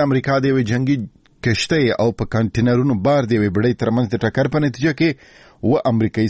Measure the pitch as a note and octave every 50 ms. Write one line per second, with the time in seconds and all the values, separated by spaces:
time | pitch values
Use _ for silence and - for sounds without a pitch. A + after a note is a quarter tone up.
0 | D3 C#3 C3 C3 A#2 C#3 C3+ C#3 C3 C#3 C3+ C3+ A#2+ G#2 A#2 B2 C3 C3 C#3+ B2+
1 | G#2 - - _ _ _ _ _ - A#2+ A2 - - - E3+ D#3 C#3 A2+ - -
2 | G#2+ A#2 G#2+ - A2 - - A2+ A2+ G2+ - A#2 A2+ B2 B2 A#2+ B2+ C#3+ B2 G2
3 | F#2 C#3 D3 C#3+ B2+ G#2+ A#2+ A2 G#2 G#2 F2 G2+ A2 B2 A#2+ - A#2 A2+ A2 A#2+
4 | B2 G2+ - G#2+ - A2 - C3 C#3 C3+ C#3 D3+ D3 C#3+ A#2 B2 C3+ D#3+ D3 -
5 | D#3+ D#3+ C3+ - - - - - - - - _ - G#2+ C3 - - C3 A2+ A2+
6 | A2 G#2+ - A2 A2 A2